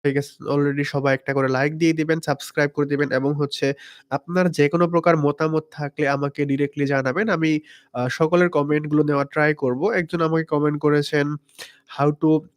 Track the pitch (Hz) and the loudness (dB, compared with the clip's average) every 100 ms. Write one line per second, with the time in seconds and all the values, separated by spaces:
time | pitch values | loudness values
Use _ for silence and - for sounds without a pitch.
0 | 143 139 139 - 101 143 143 143 139 143 | 0 -2 -6 -10 -2 0 0 0 -4 -2
1 | 139 135 - 139 131 131 147 156 165 156 | 0 0 0 0 0 0 -2 0 0 0
2 | 156 160 - 147 - - 143 147 143 143 | 0 -2 -2 -6 -4 -2 -2 -2 -2 -2
3 | 143 131 139 147 143 - 139 139 - - | 0 0 -2 -2 -4 -2 -4 -4 -12 -20
4 | _ 135 - 180 180 151 143 170 175 170 | _ -8 -2 0 0 2 2 2 2 2
5 | 170 165 143 143 156 156 156 - 143 - | 4 4 2 0 0 -2 -4 -10 -10 -2
6 | 143 139 143 143 143 139 143 147 139 139 | -2 0 -2 -4 -2 -2 -2 -2 -2 0
7 | 131 147 220 170 156 151 - - _ 123 | 0 -2 -2 0 0 -2 -6 -20 _ -6
8 | 123 - 160 175 175 156 143 151 151 151 | -4 0 2 4 4 2 0 0 2 2
9 | 147 143 143 156 151 151 131 127 185 190 | 2 0 0 0 0 0 -2 0 0 -2
10 | 170 170 160 160 160 147 147 147 151 147 | -2 -2 0 0 0 0 0 0 2 0
11 | 147 151 143 147 _ - - _ _ - | 0 -2 -2 -4 _ -20 -20 _ _ -2
12 | 143 147 156 156 - | 0 2 2 2 -2